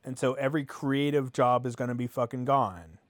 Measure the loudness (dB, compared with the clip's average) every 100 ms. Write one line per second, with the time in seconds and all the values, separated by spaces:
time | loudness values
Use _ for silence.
0 | -10 -2 -2 2 0 0 -4 -4 0 2
1 | 2 2 0 2 4 4 0 -4 -4 -2
2 | -4 -2 -4 -2 0 2 2 -4 -16 -20